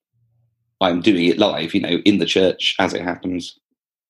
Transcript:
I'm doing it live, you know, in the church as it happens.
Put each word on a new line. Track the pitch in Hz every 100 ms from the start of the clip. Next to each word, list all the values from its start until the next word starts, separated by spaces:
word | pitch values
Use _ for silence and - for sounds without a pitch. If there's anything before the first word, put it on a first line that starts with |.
| _ _ _ _ _ _ _ -
I'm | 95 87
doing | 98 90 87
it | 92
live, | 104 73 82
you | 98
know, | 82 87
in | - 98
the | 85
church | 98 92 - - -
as | 92
it | 92
happens. | 90 - 92 90 - - _ _ _ _